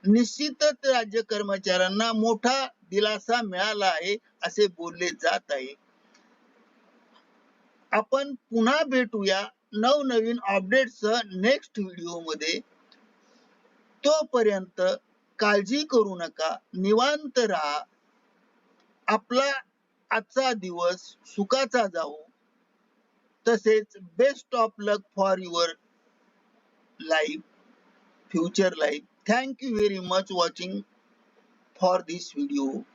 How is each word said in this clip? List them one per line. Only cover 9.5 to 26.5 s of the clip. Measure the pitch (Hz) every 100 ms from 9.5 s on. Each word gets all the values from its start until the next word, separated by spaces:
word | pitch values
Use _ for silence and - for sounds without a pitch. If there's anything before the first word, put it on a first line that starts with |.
| _ _
नवनवीन | 208 233 294 269 233 226 240 196
अपडेट्ससह | 196 190 254 247 - 214 240
नेक्स्ट | 214 185 208 285 - -
व्हिडिओमध्ये. | 190 175 170 170 165 156 156 185 - _ _ _ _ _ _ _ _ _ _ _ _ _
तोपर्यंत | 277 311 302 247 214 196 190 - 185 185 _ _ _ _
काळजी | 214 202 196 277
करू | 302 254 202 185
नका, | 165 - 160 170 _
निवांत | 185 190 214 262 302 302 254
राहा. | 226 175 151 147 - _ _ _ _ _ _ _ _ _ _ _ -
आपला | 214 _ 247 277 269 - _ _ _ _
आजचा | 226 - - 262
दिवस | 226 185 170 175 185 - - -
सुखाचा | - 196 262 269 254 208
जाओ. | 170 156 151 - _ _ _ _ _ _ _ _ _ _ _ -
तसेच | 233 220 220 214 202 180 165
best | 262 269 - 247
of | 220 -
luck | 202 208 - -
for | 196 190
your | 180 170 170 165 _ _ _ _ _ _ _